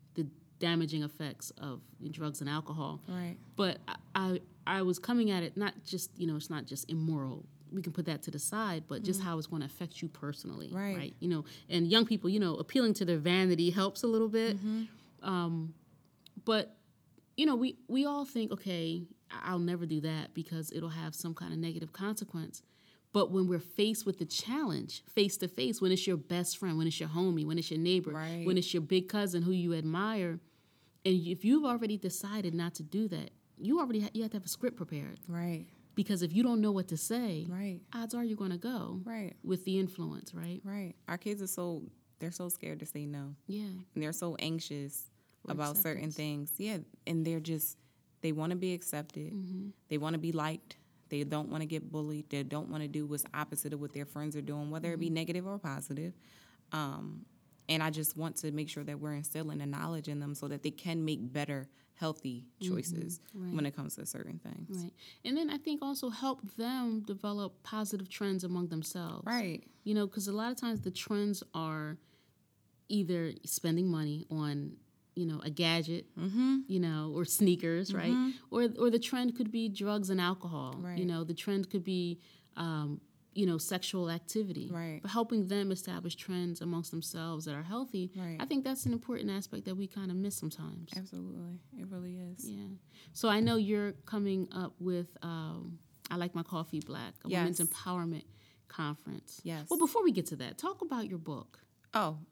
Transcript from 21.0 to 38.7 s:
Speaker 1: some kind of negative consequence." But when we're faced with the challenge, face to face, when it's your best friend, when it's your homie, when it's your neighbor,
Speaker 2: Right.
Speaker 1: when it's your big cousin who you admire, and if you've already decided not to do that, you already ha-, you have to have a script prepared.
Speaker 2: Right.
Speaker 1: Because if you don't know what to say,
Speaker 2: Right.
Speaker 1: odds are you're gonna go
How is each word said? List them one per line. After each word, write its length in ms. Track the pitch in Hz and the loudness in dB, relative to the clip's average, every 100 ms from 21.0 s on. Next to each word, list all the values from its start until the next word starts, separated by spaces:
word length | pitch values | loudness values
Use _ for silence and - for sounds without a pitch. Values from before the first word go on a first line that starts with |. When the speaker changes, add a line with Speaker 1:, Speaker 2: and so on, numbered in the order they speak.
| 160 | -6
Speaker 1:
some 200 | - 170 | -4 -6
kind 180 | 165 175 | -4 -4
of 60 | 160 | -2
negative 340 | 165 165 160 | -2 -4 -6
consequence." 720 | - 196 214 208 165 160 - - _ _ _ _ | -4 -4 -2 -4 -6 -6 -10 -18 _ _ _ _
But 180 | 208 175 | 4 6
when 160 | 190 180 | 6 4
we're 140 | 170 | 4
faced 460 | - - 214 214 196 | 0 4 4 4 0
with 120 | 180 | 0
the 60 | |
challenge, 800 | 160 - 214 277 262 143 113 - - | -2 -2 -2 0 2 0 -2 -8 0
face 280 | 220 202 - | 4 4 4
to 100 | 180 | -2
face, 320 | - 131 - | 0 0 4
when 120 | 185 | 6
it's 120 | 185 190 | 6 4
your 100 | 175 | 0
best 420 | - 175 175 - | 2 0 0 0
friend, 180 | 190 160 | 0 2
when 100 | 160 | 2
it's 100 | 160 | 0
your 100 | 160 | -2
homie, 380 | 165 185 165 151 | 2 4 4 2
when 120 | 165 | 0
it's 120 | 160 | 0
your 80 | 160 | 2
neighbor, 320 | 175 185 160 | 4 4 2
Speaker 2:
Right. 340 | 156 160 170 | -2 -4 0
Speaker 1:
when 140 | 170 180 | 4 4
it's 160 | 180 | 4
your 60 | 175 | 0
big 260 | 147 185 185 | 4 4 4
cousin 340 | 208 202 175 | 2 2 4
who 100 | 175 | 4
you 200 | 185 170 | 4 4
admire, 640 | 165 160 170 214 214 175 165 - _ _ _ _ _ | 2 2 0 0 0 0 -2 -8 _ _ _ _ _
and 220 | 190 185 170 | 4 4 4
if 180 | 180 | 2
you've 200 | 214 302 | 6 8
already 320 | 285 240 220 208 | 6 2 2 0
decided 580 | 185 - 202 214 180 | -2 -4 -4 -2 0
not 200 | 165 170 | 2 0
to 80 | - | -4
do 240 | 156 202 214 | -2 0 0
that, 220 | 156 - - _ - | -2 -6 -12 _ -4
you 220 | 202 339 | 2 2
already 220 | 262 214 | 4 2
ha-, 100 | 208 | 0
you 80 | 220 | -2
have 100 | 220 | -2
to 40 | 208 | -2
have 60 | 180 | -4
a 20 | |
script 280 | - 240 247 | -2 -2 -2
prepared. 440 | 165 147 143 - - | -4 -6 -6 -10 -6
Speaker 2:
Right. 360 | 170 175 165 175 - - | -4 -2 -4 -8 -18 -4
Speaker 1:
Because 280 | - 202 190 | -2 0 2
if 100 | 175 | 2
you 100 | 190 | 4
don't 180 | 247 233 | 4 6
know 120 | 214 | 4
what 160 | 196 185 | 2 0
to 80 | 160 | -2
say, 500 | - 233 233 160 170 | 0 0 0 -2 -4
Speaker 2:
Right. 320 | 180 202 175 - | -4 -4 -6 -8
Speaker 1:
odds 220 | 233 226 | -6 -4
are 100 | 240 | -2
you're 120 | 233 208 | 0 0
gonna 220 | 190 175 | 0 -2
go 420 | 233 | -2